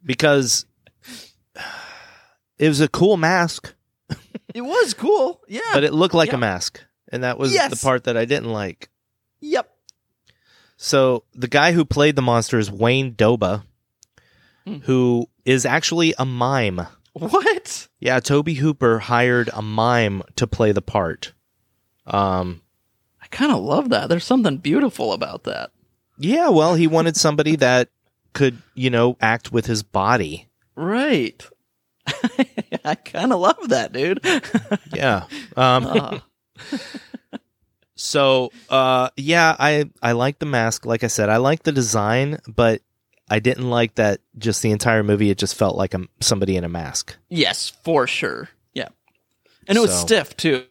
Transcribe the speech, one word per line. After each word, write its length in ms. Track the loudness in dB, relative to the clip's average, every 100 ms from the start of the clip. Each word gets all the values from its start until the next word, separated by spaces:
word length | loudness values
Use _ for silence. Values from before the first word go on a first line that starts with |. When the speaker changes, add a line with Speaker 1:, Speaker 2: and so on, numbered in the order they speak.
Speaker 1:
because 600 | -6 0 2 4 2 -2 -4 _ _ _ -20 -20 -20 _ _ -18 -16 -16 -18 -20 -20 -20 _ _ _ _
it 100 | 0
was 120 | 2
a 80 | 0
cool 280 | 4 2 4
mask. 580 | 2 0 0 -4 -16 _ _ _ _ -14 _ -20 _
Speaker 2:
It 80 | -12
was 320 | -4 0 0
cool, 460 | 0 0 2 2 -4 _
yeah. 120 | -8 -2
Speaker 1:
But 100 | 2
it 80 | 2
looked 220 | 2 2
like 160 | 4 2
a 20 |
Speaker 2:
Yep. 80 | 0
Speaker 1:
mask, 400 | -2 -4 -8 -12 _ _ _
and 120 | -6
that 140 | -6 -2
was 140 | -2
Speaker 2:
Yes. 180 | 0 0
Speaker 1:
the 60 | -2
part 200 | 0 0
that 120 | 0 -2
I 80 |
didn't 260 | 0 -2 -2
like. 360 | -6 -6 -10 -20 _ _ _ _ _
Speaker 2:
Yep. 280 | -4 -4 -4 _ _ _ _ _ _ _ _ _ _ _
Speaker 1:
So 440 | -2 2 2 0 _
the 140 | -10 -2
guy 240 | 2 2
who 120 | 2
played 300 | 0 2 2 2
the 60 |
monster 360 | 2 2 2 -2
is 120 | -2
Wayne 440 | -2 0 0 -2
Doba, 500 | 2 2 4 0 -4 -8 _ _ _ _ _ _ _ _ _
Speaker 2:
Hmm. 120 | -16 -12
Speaker 1:
who 440 | -2 0 2 0 -2 _
is 220 | 0 0 2
actually 480 | 0 0 0 0 0
a 60 |
mime. 560 | -4 -2 0 0 -2 -4 -8 _ _
Speaker 2:
What? 760 | -12 -2 0 2 -2 -6 -14 -14 _
Speaker 1:
Yeah, 200 | -2 -2
Tobe 300 | 2 0 0
Hooper 500 | 0 -2 2 2 0
hired 500 | 0 0 2 2 0
a 80 | -4
mime 600 | -6 0 2 2 2 -2 -8 -6
to 100 | -4
play 240 | 0 2
the 80 | 2
part. 500 | 0 -2 -2 -6 -14 _ _ _ _ _ _ _ -4
Um, 560 | 0 0 0 -4 -8 _ _ _ _ _ _
Speaker 2:
I 60 | -18
kinda 300 | -4 0 0
love 340 | 0 0 0
that. 180 | -2 0
There's 160 | -2
something 320 | 0 2 2 0
beautiful 540 | 0 0 0 -2 -4
about 320 | -2 -6 -8
that. 280 | -10 -8 -10 _ _ _ _ _
Speaker 1:
Yeah, 320 | -2 2 4
well, 260 | 4 4 4
he 100 | 4
wanted 300 | 4 2 2
somebody 400 | 0 2 2 4
that 320 | 6 4 2 _ _ _ _
could, 240 | 0 0 0 _
you 140 | -4 0
know, 280 | 4 2 2
act 320 | 0 0 -2
with 140 | -4 0
his 160 | -4
body. 680 | -2 0 2 2 0 -8 -16 _ _ -10
Speaker 2:
Right. 680 | -6 -4 0 0 -2 -8 -20 _ _ _ _ _ -10
<laughs> 760 | -6 -6 -2 -4 -4 -10 -8
I 100 | -6
kinda 420 | -6 -8 -4 0 2
love 320 | 2 0 0
that, 220 | -2 -2
dude. 280 | -4 -2 -2
<laughs> 680 | 0 -2 0 -4 -4 -8 -8
Speaker 1:
Yeah. 300 | -4 0 0 -4 -16 -14 0
Um, 300 | 2 2 0
Speaker 2:
Uh. 320 | -2 -4 -12 -16 _ _ _ -12 -10 -10
Speaker 1:
<laughs> 500 | -18 -20 -20 _ -20 _ _ _ _ _ _
so, 560 | -4 0 2 2 0 -8 _
uh, 420 | 0 2 2 0 -4
yeah, 400 | 0 4 4 4
I, 320 | 2 2 -2 _
I 100 | -2
like 260 | 0 0 -2
the 80 | -4
mask. 400 | 0 0 -2 -4
Like 160 | -2
I 40 | -2
said, 200 | -2 0
I 100 | 2
like 260 | 2 0
the 80 | 0
design, 680 | 0 0 0 0 0 -2 -6 -10
but 340 | 0 2 2 _ _ _ _ _
I 120 | 0
didn't 280 | 0 -2 -2
like 260 | 0 0 0
that 240 | 0 0 _ -8
just 260 | -4 -2
the 80 | 0
entire 320 | 0 2 2
movie. 280 | 2 2 2
It 80 | 0
just 180 | -2 -2
felt 200 | -2 0
like 180 | -4
a, 60 | -4 -10 _
somebody 360 | -2 0 0 -2
in 80 |
a 40 | -2
mask. 480 | -8 -8 -10 -10 -16 _
Speaker 2:
Yes, 420 | -2 0 0 -8 -10
for 240 | -2 0 0
sure. 420 | -2 -6 -8 -12 _ _
Yeah. 160 | -12 -12 _ _ _ _ _ _ _ -2
And 100 | 2
it 40 |
was 100 | 2
Speaker 1:
So. 140 | 0 0
Speaker 2:
stiff, 300 | 0 0 -4
too. 280 | 0 0 -4